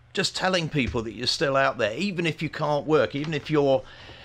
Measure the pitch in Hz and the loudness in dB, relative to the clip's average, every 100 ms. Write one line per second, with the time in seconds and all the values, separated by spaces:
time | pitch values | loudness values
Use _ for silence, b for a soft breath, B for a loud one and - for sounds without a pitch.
0 | - - 185 - 185 185 156 147 113 123 | -8 -4 -4 -2 0 0 0 0 0 -2
1 | 113 104 120 - 151 135 135 117 107 117 | -4 -4 -4 0 2 2 2 2 0 0
2 | 202 175 170 151 156 - 151 147 139 156 | -4 -2 -2 -2 -4 -4 -2 -2 2 4
3 | 110 143 156 151 - 151 143 131 B B | 4 0 -4 -4 0 2 4 2 B B
4 | B B | B B